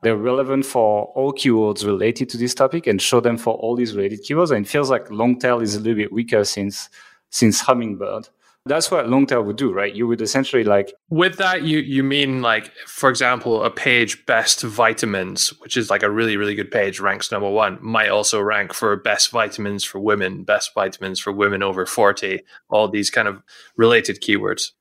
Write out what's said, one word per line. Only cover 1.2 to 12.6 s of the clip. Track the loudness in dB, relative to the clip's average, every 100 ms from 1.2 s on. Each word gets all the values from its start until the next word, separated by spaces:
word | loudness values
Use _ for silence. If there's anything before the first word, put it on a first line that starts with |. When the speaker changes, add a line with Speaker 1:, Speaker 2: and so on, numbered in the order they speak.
| -2
Speaker 1:
keywords | 0 2 4 2 0
related | -2 0 0 0 -4
to | -4
this | -4
topic | 0 0 0 0
and | 0
show | 2 2
them | 2 0
for | -2
all | -2 -2 -2
these | -2
related | -2 -4 -4
keywords. | -4 0 2
And | 0
it | 0
feels | 0 2
like | 0 -2
long | 0 2 2
tail | 2 2
is | 0
a | -2
little | -2 -2
bit | -2
weaker | -2 0 2
since, | 2 -2 -6 -6 -14 -18 -20 _ _
since | 2 4 4
Hummingbird. | 2 2 0 -6 -8 -8 -12 _ _ _ -4
That's | -2 0
what | 0 2
long | 2 4
tail | 2
would | 0 -2
do, | -2
right? | 0 -2
You | -2 -2
would | 0
essentially, | 0 -2 0 0
like, | 4 2 2 -8 _
Speaker 2:
With | 0 0 2
that, | -2 0
you, | 0 -2
you | 0 0
mean, | 0 0 0 0
like, | 0 0